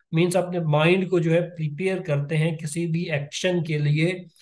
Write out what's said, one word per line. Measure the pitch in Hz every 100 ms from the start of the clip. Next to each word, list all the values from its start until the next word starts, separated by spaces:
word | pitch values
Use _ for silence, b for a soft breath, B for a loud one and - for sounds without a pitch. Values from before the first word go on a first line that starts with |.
| _
Means | 165 175 180
अपने | 175 175
mind | 160 147 160 190 180
को | 180
जो | 160
है | 165
prepare | 165 - 151 147 190 185
करते | - 143 143 160
हैं | 165 160
किसी | 156 170 170
भी | 165 180
action | 147 143 - 185 180
के | 160 151
लिए। | 147 147 170 185 b b